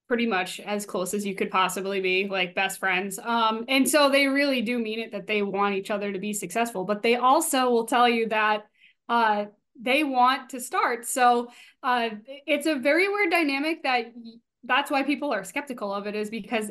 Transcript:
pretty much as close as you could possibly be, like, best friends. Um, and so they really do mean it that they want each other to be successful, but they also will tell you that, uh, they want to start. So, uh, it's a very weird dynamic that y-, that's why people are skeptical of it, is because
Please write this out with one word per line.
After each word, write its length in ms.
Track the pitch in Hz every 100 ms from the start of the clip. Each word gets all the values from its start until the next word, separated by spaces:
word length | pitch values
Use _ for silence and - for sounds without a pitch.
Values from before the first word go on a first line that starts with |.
| -
pretty 180 | 233 233
much 340 | 185 180 -
as 240 | - 208 202
close 280 | 202 180
as 100 | 208 202
you 80 |
could 160 | 190 208
possibly 500 | 190 185 196 190 196
be, 260 | 185 185 196
like, 280 | 196 180
best 240 | 180 190 190
friends. 400 | 190 185 196 190
Um, 460 | 233 233 220 220 233
and 200 | 269 262
so 200 | 302 285
they 160 | 277 277
really 360 | 277 285 262
do 160 | 214 247
mean 200 | 220 220
it 140 | 226
that 140 | 202 185
they 160 | 214
want 320 | 202 196 202
each 160 | 196 196
other 220 | 208 202
to 60 | 196
be 140 | 208
successful, 520 | 208 185 226 233 196
but 180 | 180 208
they 140 | 233 240
also 540 | 254 285 330 269 254
will 140 | 240 226
tell 220 | 262 240
you 200 | 233 226
that, 380 | 220 214 214 208 _ _ _ -
uh, 380 | 240 226 208 208 - _ -
they 240 | 233 269
want 460 | 294 254 247 269 254
to 100 | 262
start. 460 | 240 370 427 233 -
So, 420 | - 247 240 240 - - _
uh, 280 | 269 247 233 214 240 277 -
it's 200 | 294 320
a 100 | 294
very 320 | 262 311 392
weird 220 | 403 392
dynamic 520 | 349 302 269 302 330
that 300 | 277 247 233
y-, 180 | 240 226 226 _ _
that's 260 | 247 254 277
why 120 | 285
people 300 | 277 294 294
are 120 | 220
skeptical 480 | 185 277 277 247 208
of 140 | 196 202
it, 80 |
is 160 | 208 214
because 400 | 226 196 233 214